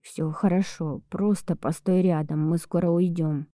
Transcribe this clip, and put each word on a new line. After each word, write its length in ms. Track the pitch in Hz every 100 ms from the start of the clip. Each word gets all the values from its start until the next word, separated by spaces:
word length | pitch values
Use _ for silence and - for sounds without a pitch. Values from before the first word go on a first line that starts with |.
«Все 320 | - - 156
хорошо, 680 | 156 202 180 190 - 160 135 -
просто 460 | - 202 202 -
постой 480 | 175 - 175 - 185
рядом, 380 | 185 160 151 151
мы 180 | 156 165
скоро 320 | - 170 175
уйдем» 560 | 170 180 170 156 147 147